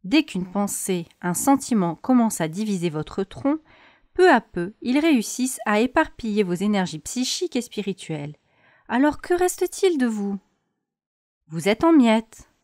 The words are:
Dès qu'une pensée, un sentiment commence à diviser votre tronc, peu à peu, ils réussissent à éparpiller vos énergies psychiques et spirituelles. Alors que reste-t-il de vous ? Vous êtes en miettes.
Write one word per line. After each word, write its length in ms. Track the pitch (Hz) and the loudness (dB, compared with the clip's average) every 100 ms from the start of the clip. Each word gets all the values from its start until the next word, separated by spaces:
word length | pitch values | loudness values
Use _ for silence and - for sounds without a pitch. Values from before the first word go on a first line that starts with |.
Dès 200 | 185 285 | 2 0
qu'une 260 | 302 185 185 | 2 -6 -6
pensée, 580 | 202 202 - - 180 165 _ | -4 -4 -6 -4 -4 -6 _
un 120 | 180 | -4
sentiment 600 | 175 277 277 - 226 170 160 | 0 2 2 2 0 0 -4
commence 460 | - 254 226 - | 2 2 2 0
à 60 | 160 | -4
diviser 420 | 170 220 190 170 | -4 -4 -2 -2
votre 340 | 151 151 - | -4 -6 -6
tronc, 360 | 196 - 269 311 _ _ _ _ _ | -6 -4 -4 -4 _ _ _ _ _
peu 180 | - 359 | 2 6
à 100 | 247 | 4
peu, 320 | - 180 175 - | 2 -8 -8 -8
ils 180 | 226 269 | -2 0
réussissent 600 | 330 262 196 - 254 - 220 | 2 2 0 -4 -6 -4 -2
à 140 | 208 | 0
éparpiller 640 | 247 330 311 - 220 208 | 2 2 0 -4 -4 -2
vos 100 | 185 | 0
énergies 460 | 175 208 208 180 156 | 0 0 0 -2 -6
psychiques 560 | - 247 254 - 359 247 | -8 -6 -4 -4 -4 -4
et 60 | |
spirituelles. 760 | 226 - 196 185 - 156 147 151 _ _ _ _ - | -6 -8 -8 -8 -8 -8 -8 -16 _ _ _ _ -6
Alors 340 | 240 294 285 | 0 0 0
que 120 | - | -4
reste-t-il 640 | 349 359 - 359 - 381 311 | 0 0 -2 -6 0 0 2
de 100 | 247 | 0
vous ? 320 | 214 202 196 _ _ _ _ _ _ _ _ _ _ _ | -2 -6 -6 _ _ _ _ _ _ _ _ _ _ _
Vous 200 | 160 196 | -4 -2
êtes 160 | 226 | 2
en 80 | 330 | 6
miettes. 580 | 330 233 220 220 - - _ | 6 6 4 0 -20 -20 _